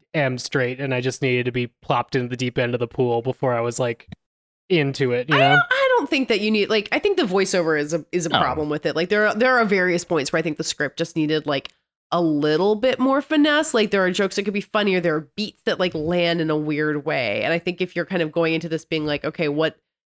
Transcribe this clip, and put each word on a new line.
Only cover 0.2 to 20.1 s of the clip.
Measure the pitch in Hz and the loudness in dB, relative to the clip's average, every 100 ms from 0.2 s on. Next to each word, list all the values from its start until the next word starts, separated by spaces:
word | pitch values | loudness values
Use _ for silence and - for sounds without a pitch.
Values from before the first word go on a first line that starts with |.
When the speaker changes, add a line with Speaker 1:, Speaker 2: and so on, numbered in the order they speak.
| 135 127 | -2 -2
Speaker 1:
straight, | - 143 123 127 | -4 -2 -2 -2
and | 139 | -4
I | 127 | -2
just | 127 123 | -2 -2
needed | 135 123 123 | 0 0 0
to | |
be | 123 120 | -2 -4
plopped | - - 131 120 135 | -8 -4 -2 0 -4
into | 123 | -4
the | 123 | -4
deep | 123 127 | -4 -2
end | 120 | -2
of | 120 | -2
the | 117 | -4
pool | - 123 117 | -2 0 0
before | 120 123 135 | -2 -2 -2
I | 120 | 0
was, | 117 117 | -2 -2
like, | 123 117 - - _ _ _ _ - | -4 -4 -12 -20 _ _ _ _ -2
into | 180 139 135 131 | 0 2 0 0
it, | 120 139 | 0 2
you | 539 | 4
Speaker 2:
I | |
Speaker 1:
know? | 679 762 | 6 6
Speaker 2:
don't, | 719 | 4
I | 523 539 494 | 2 2 2
don't | 285 | 2
think | 285 262 | -2 0
that | 208 | 0
you | 214 | 2
need, | 220 196 | 2 2
like, | 214 208 | 0 0
I | 294 | 0
think | 403 370 | 0 0
the | |
voiceover | 247 190 185 190 165 156 | 2 0 2 0 2 0
is | 147 | 0
a, | 165 143 | -4 -4
is | 175 165 | -4 0
a | |
Speaker 3:
No. | 147 | 0
Speaker 2:
problem | 151 127 151 | 0 -2 -4
with | 147 160 | -4 -2
it. | 143 | -2
Like, | 175 | 0
there | 208 214 | 2 2
are, | 214 | 2
there | 254 254 | 2 2
are | 220 | 2
various | 196 180 175 | 2 2 0
points | - 165 143 | 0 -2 0
where | 165 | -2
I | |
think | 160 151 | -2 -4
the | 160 | -6
script | - 147 - | -4 -6 -4
just | 165 - | -4 -2
needed, | 151 156 151 | 0 0 -2
like, | 139 - - _ _ _ | -4 -6 -16 _ _ _
a | 170 | 0
little | 170 151 151 156 196 214 | 2 2 2 2 2 2
bit | 254 - | 2 2
more | 262 269 | 2 2
finesse. | 277 311 294 294 311 | 2 2 4 2 2
Like, | 240 202 | 0 2
there | 202 | 2
are | 185 | 2
jokes | 185 196 - | 0 -2 -2
that | |
could | 196 | -4
be | 202 | -4
funnier. | - 214 208 185 | -4 -2 0 2
There | 170 156 | 0 -2
are | 147 - | -4 -8
beats | 208 - | -10 -6
that, | - 156 | -4 -2
like, | 185 170 | -2 -2
land | 151 175 170 170 | -2 0 0 0
in | 160 | 0
a | 151 | 0
weird | 151 147 151 147 147 | 0 -2 -2 -2 -2
way. | 147 117 107 | -2 -2 -2
And | 107 | -2
I | 165 | -2
think | 180 175 | -4 -4
if | 180 - | -4 -4
you're | 160 | -4
kind | 190 | -2
of | 160 | -2
going | 160 165 | 0 0
into | 160 160 | 0 -2
this | 160 - | -6 -4
being | 160 151 | -4 -2
like, | 147 147 | -4 -4
"Okay, | - 156 | -4 -2
what | 147 160 - _ _ _ | 0 -2 -4 _ _ _